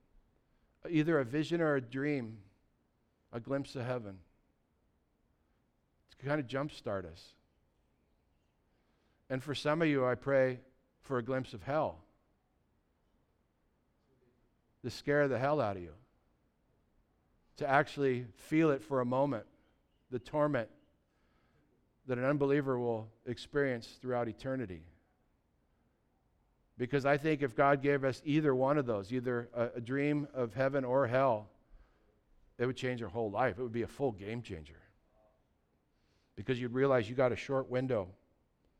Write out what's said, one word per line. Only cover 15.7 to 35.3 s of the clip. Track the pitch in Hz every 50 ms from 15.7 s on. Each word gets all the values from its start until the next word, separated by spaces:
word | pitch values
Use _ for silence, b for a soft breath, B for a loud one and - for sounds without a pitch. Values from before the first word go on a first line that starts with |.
| 98
of | 92 87
you, | 80 78 - _ _ _ _ _ _ _ _ _ _ _ _ _ _ _ _ _ _ _ _ _ _ _ _ _ _ _ _ _ _ _
to | - 147 139
actually | 135 143 147 - - 147 139 135 127 120 123 110 -
feel | - - - 160 156 165 156
it | 139 135 -
for | - 139 131
a | 123
moment, | 123 127 131 139 143 127 107 104 - _ _ _ _ _ _ _ _ _ _ _ -
the | 127 123
torment | - - - 151 147 151 143 120 110 107 - _ _ _ _ _ _ _ _ _ _ _ _ _ _ _ _ _ _ _ _ _ _ _ _ _ -
that | 131 127 120
an | 127
unbeliever | 135 147 143 143 139 139 147 135 135 131 120
will | 120 120 117 110 110 110 - _ -
experience | 123 117 - - - - 143 143 135 123 117 113 - - -
throughout | - 127 123 120 120 113
eternity. | 107 - - 131 131 131 120 92 90 80 82 87 - _ _ _ _ _ _ _ _ _ _ _ _ _ _ _ _ _ _ _ _ _ _ _ _ _ _ _ _ _ _ _ _ _ _ _ _
Because | - 127 117 139 143 123
I | 139 147
think | 147 147 160 156 135 143
if | 127 -
God | - 143 139 139 131 131
gave | 143 143 139 131
us | 135 123 - -
either | 151 143 156 151 143 131
one | 127 131 135 147 151
of | 135
those, | 120 110 101 98 92 127
either | 127 120 127 123 120 120 117 -
a, | 120 117 120 127
a | 127
dream | 120 117 131 139 143 147 147 147 143 - -
of | 131 123 113 -
heaven | 135 131 135 139 143 131
or | 123 127 135 135
hell, | 113 123 131 135 131 113 107 104 - _ _ _ _ - - - _ _ _ _ _ _ _ _ _ _ _ _ _ _ -
it | 120
would | 131 123
change | - 131 127 127 117 117
our | 104
whole | - 117 113 104
life. | 98 107 127 127 92 107
It | 131
would | 117 110
be | 120 110
a |
full | - - - 143 131 107
game | 92 98 101 113 120 113
changer. | - 95 80 78 76 78 - - _ _ _ _ _ _ _ _ _